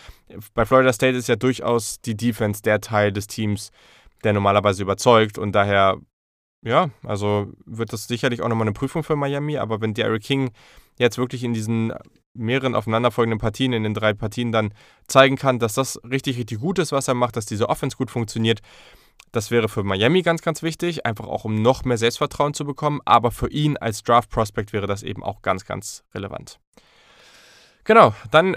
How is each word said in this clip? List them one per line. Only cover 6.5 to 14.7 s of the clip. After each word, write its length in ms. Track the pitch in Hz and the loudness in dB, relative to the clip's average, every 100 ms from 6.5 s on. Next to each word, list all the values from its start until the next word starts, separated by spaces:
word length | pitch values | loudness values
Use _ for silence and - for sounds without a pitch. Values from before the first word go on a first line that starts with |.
| _ | _
ja, 280 | 113 131 160 - | -2 0 0 -4
also 480 | - 104 104 104 101 - | -8 -4 0 0 -2 -10
wird 300 | - 113 113 | -14 -8 -8
das 140 | 113 - | -8 -6
sicherlich 340 | 120 135 120 | -2 -2 -2
auch 60 | 113 | -2
nochmal 180 | 113 110 | 0 0
eine 80 | |
Prüfung 280 | 104 135 170 | -2 -4 -4
für 140 | 151 151 | -4 -2
Miami, 400 | 143 143 147 147 | -2 -4 -4 -4
aber 240 | 107 110 | -4 -4
wenn 140 | 110 | -4
Derrick 300 | 107 107 110 | -2 -2 -2
King 260 | - 139 131 - - - _ - | -2 -2 -2 -6 -20 -20 _ -2
jetzt 180 | 123 120 | 0 0
wirklich 280 | 123 127 | -6 -4
in 100 | 120 | -4
diesen 400 | 117 107 113 113 - - _ _ | -4 -2 -2 -2 -6 -14 _ _
mehreren 400 | - 113 131 131 | -8 -2 -2 0
aufeinanderfolgenden 640 | 107 107 113 123 - 113 110 | -2 0 0 0 0 0 0
Partien, 340 | 113 101 131 | -2 -2 -2
in 120 | 117 | 0
den 100 | 107 | -2
drei 180 | 107 107 | 0 0
Partien 400 | 104 107 104 120 | 0 -4 -4 -2
dann 220 | 113 107 | 0 0